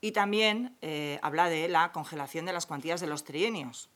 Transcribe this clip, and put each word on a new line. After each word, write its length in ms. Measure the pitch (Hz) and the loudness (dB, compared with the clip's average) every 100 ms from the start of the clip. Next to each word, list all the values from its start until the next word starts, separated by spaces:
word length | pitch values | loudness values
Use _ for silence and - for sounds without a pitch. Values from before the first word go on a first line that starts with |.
Y 120 | 214 | 0
también, 640 | 214 202 208 220 214 254 - | 2 2 4 4 2 -4 -6
eh, 360 | 156 151 147 143 | -6 -4 -4 -2
habla 260 | 151 156 175 | -2 4 4
de 180 | 160 170 | 4 2
la 260 | 170 175 | 4 4
congelación 520 | 170 151 156 139 165 | 0 -8 -8 -6 -6
de 80 | 165 | -4
las 140 | 175 170 | -4 -4
cuantías 340 | 147 151 170 | -6 -2 -2
de 60 | 170 | -2
los 180 | 151 | -6
trienios 640 | - 151 214 220 127 123 - | -6 -2 0 -2 -8 -12 -18